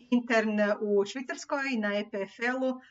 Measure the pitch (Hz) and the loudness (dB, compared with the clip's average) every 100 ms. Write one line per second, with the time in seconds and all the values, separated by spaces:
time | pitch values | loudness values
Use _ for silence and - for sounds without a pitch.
0 | - 240 240 226 220 214 208 208 208 202 | 0 0 2 2 2 2 2 0 2 2
1 | 202 269 254 302 - 285 269 233 208 208 | 2 -4 -8 -10 -4 -4 -2 -2 0 -2
2 | 208 202 202 - 240 262 262 254 - | -2 -6 -6 -4 -2 0 -2 -2 -10